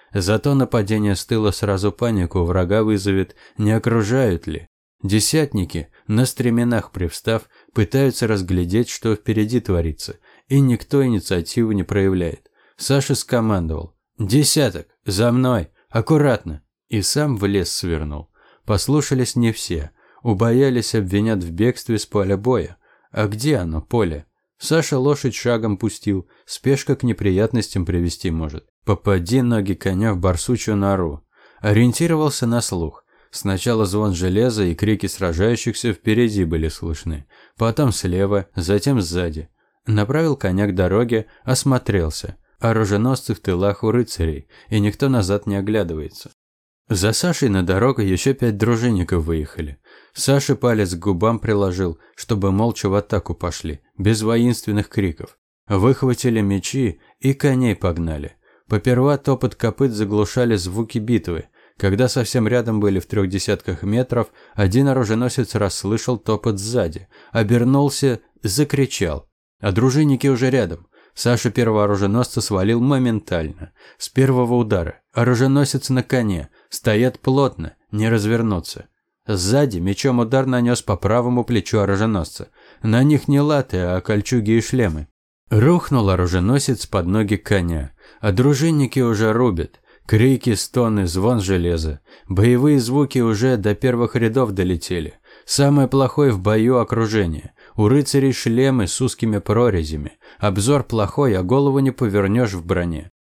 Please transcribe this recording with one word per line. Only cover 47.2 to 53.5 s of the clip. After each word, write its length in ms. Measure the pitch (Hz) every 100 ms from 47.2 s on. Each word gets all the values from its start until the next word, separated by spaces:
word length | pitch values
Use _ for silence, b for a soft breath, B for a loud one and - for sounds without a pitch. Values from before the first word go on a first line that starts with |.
| 180 160 131
на 160 | 95 87
дорогу 340 | 92 120 123
ещё 320 | 101 92 135
пять 240 | 135 120 104
дружинников 680 | 110 117 120 104 87 90
выехали. 540 | 80 80 76 - 78 69 b b b
Саша 400 | - - 139 135
палец 400 | 131 123 113 98
к 40 | 87
губам 420 | 101 90 107 113
приложил, 580 | - 101 98 90 90 78 b
чтобы 380 | - - 110 98
молча 360 | 95 117 113 101
в 60 |
атаку 400 | 101 - 104 -
пошли, 460 | 90 87